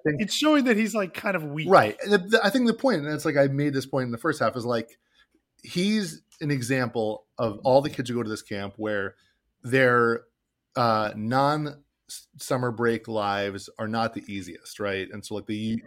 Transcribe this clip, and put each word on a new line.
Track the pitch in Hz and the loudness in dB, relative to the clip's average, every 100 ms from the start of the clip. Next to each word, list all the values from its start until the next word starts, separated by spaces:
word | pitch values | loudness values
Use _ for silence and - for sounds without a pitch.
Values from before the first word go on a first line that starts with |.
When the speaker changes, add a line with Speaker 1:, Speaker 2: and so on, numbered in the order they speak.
| 156 | -2
Speaker 1:
think | 147 | 0
Speaker 2:
It's | 202 | -2
showing | - 302 302 254 | 0 4 4 4
that | 214 | 2
he's, | 220 220 | 2 -2
like, | 180 | -4
kind | - 214 180 | -4 -4 -4
of | |
weak. | 151 151 160 | -4 -6 6
Speaker 1:
Right. | 185 107 - 202 | 6 6 -2 0
The, | 202 | 0
the, | 190 220 | 4 2
I | 202 | 4
think | 262 233 | 2 2
the | |
point, | 226 269 180 147 | 2 0 0 -2
and | |
it's | 151 160 | -2 0
like | 139 | 2
I | 139 | 2
made | 139 147 | 2 0
this | 135 131 | -2 -2
point | 135 123 | -4 -4
in | |
the | 117 | -4
first | 160 - | -4 0
half, | 117 127 | -2 -2
is, | 117 | -4
like, | 117 - _ _ _ _ _ _ _ | -4 -4 _ _ _ _ _ _ _
he's | - 175 196 214 175 156 _ - | -8 -2 0 0 -2 -10 _ -8
an | 151 | -4
example | 139 117 135 123 117 107 107 _ - | -2 0 0 0 0 -2 -4 _ -4
of | 117 104 | -4 -2
all | 135 135 | 4 4
the | 143 | 4
kids | - 120 | -4 -4
who | 120 | -2
go | |
to | 110 | -2
this | 107 | -6
camp | - 101 98 107 | -6 -8 -8 -6
where | 107 104 98 - _ _ _ _ | -4 -2 -4 -8 _ _ _ _
their, | 120 131 127 120 117 117 _ _ _ _ _ 127 | 0 4 6 6 4 0 _ _ _ _ _ 0
uh, | 117 110 107 107 | 2 2 0 -4
non | 110 131 143 151 147 - _ _ _ | -2 2 2 0 -4 -10 _ _ _
s-, | - _ 147 | -18 _ -16
summer | - 131 123 | -4 -2 -2
break | 110 117 113 117 | 0 0 0 -4
lives | 107 101 101 101 98 - - | -4 -2 -2 -2 -6 -14 -10
are | 110 | -4
not | 113 113 | -2 -2
the | 107 - | -4 -10
easiest, | 98 87 80 - - | -10 -10 -16 -18 -8
right? | 101 95 95 | -4 -4 -6
And | 104 - | -12 -10
so, | 104 | -10
like, | 101 | -6
they | 107 | -6
u-, | 110 113 | -4 -4